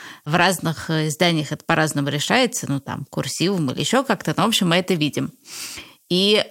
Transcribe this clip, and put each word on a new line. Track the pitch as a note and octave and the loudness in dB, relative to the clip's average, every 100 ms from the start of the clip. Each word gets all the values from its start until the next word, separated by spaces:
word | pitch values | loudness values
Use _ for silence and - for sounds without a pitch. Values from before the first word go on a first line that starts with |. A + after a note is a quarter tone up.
| - - D3 | -20 -14 -2
В | E3+ | 2
разных, | F3 F3 E3 D#3 - | 4 2 -2 -4 -2
э, | D#3+ D#3 | -2 0
изданиях | D3 F3 D#3+ D3 | 2 2 2 -2
это | D3 | -8
по-разному | - D#3+ D#3 D3 C#3+ | 0 2 2 0 -2
решается, | D3 - A#3 B3 - - | -2 0 2 2 -2 -4
ну, | C#3 | -4
там, | - - C#3+ | -4 -8 -6
курсивом | - C3 - E3 F#3+ C#3 | -6 -6 -2 0 0 -2
или | - | -2
ещё | D3 B3+ | 0 0
как-то. | C4+ G3 - D#3 | 2 -2 0 0
Но, | |
в | G#3 | 2
общем, | A3 F3+ | 2 4
мы | E3+ | 2
это | F#3 | 2
видим. | F3 D3 C#3 C3+ - - - - - - - - | 0 0 -2 -6 -8 -18 -14 -12 -14 -18 -20 -2
И | F3+ G3 G#3 - | 0 4 2 2